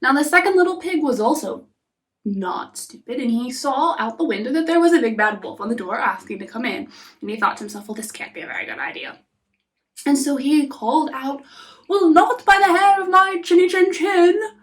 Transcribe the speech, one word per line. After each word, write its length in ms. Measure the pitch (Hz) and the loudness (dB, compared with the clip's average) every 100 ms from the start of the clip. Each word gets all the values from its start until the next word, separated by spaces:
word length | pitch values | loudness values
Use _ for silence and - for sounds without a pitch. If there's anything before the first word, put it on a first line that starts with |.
Now, 120 | 254 | 2
the 100 | 277 | 0
second 320 | 294 359 370 370 | 2 2 2 2
little 220 | 359 359 | 2 0
pig 240 | 330 349 | -4 -2
was 180 | 294 208 | -2 0
also 480 | 214 294 190 - - _ _ _ _ _ - | 0 -2 -4 -10 -16 _ _ _ _ _ -8
not 520 | 196 185 - - - | -6 -6 -8 -10 -14
stupid, 420 | - - - 240 | -18 -20 -12 -6
and 120 | 240 | -2
he 200 | 233 247 | -2 -4
saw 440 | 254 285 269 277 - | -6 -4 0 0 0
out 180 | 220 226 | -4 -4
the 60 | |
window 280 | 320 196 226 | -4 -4 -2
that 120 | 302 320 | -2 0
there 140 | 339 | 2
was 140 | 339 | 4
a 80 | 339 | 4
big 160 | 233 214 | 2 0
bad 260 | 214 214 | -2 -2
wolf 160 | - - | -10 -10
on 100 | 202 | -6
the 60 | 233 | -6
door 240 | 185 214 | -4 -4
asking 400 | 214 247 - 202 | -4 -4 -10 -12
to 60 | 202 | -10
come 200 | 226 247 | -8 -8
in, 220 | 180 - - - _ | -8 -12 -16 -20 _
and 80 | 202 | -12
he 80 | 220 | -4
thought 200 | 208 - | -4 -4
to 60 | |
himself, 240 | 208 208 208 | -12 -14 -14
Well, 80 | 220 | -12
this 160 | 214 | -12
can't 220 | - - | -14 -14
be 80 | - | -14
a 60 | 160 | -12
very 180 | 95 - | -12 -10
good 140 | 117 | -10
idea. 400 | 139 - 135 - _ _ _ _ _ _ _ - - | -10 -10 -14 -16 _ _ _ _ _ _ _ -10 0
And 120 | 277 | 0
so 200 | - 277 | 0 -2
he 300 | 269 302 269 | 2 2 0
called 420 | - 220 302 294 | -4 -2 0 0
out, 300 | 262 269 285 - - - - _ | -6 -8 -8 -12 -20 -20 -20 _
Well, 200 | 392 349 | 2 6
not 360 | 311 403 494 - | 6 4 0 2
by 120 | 392 | 4
the 200 | 392 349 | 6 4
hair 240 | 403 392 | 4 2
of 80 | 381 | 4
my 320 | 370 381 370 | 4 4 0
chinny 240 | 339 349 359 | 2 4 4
chin 240 | 370 370 | 4 2
chin. 480 | 349 330 392 349 403 440 - | 2 0 4 4 4 -2 -10